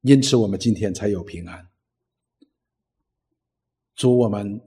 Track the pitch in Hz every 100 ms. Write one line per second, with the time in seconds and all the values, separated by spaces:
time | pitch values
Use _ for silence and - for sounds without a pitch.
0 | 131 139 131 127 107 95 117 107 104 90
1 | 104 98 90 85 87 85 87 _ _ _
2 | _ _ _ _ _ _ _ _ _ _
3 | _ _ _ _ _ _ _ _ _ -
4 | 127 123 117 104 101 104